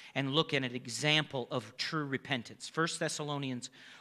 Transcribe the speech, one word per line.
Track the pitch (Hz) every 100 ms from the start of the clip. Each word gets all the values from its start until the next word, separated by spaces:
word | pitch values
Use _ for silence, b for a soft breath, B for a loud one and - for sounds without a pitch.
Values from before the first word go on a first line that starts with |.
| B
and | 135 135
look | 143 156
at | 139
an | 131 123
example | 123 113 151 156 147 135 120
of | 131 107 -
true | - 160
repentance. | 143 131 - 131 - - -
First | - 165 -
Thessalonians | 160 - 147 143 135 123 - B B B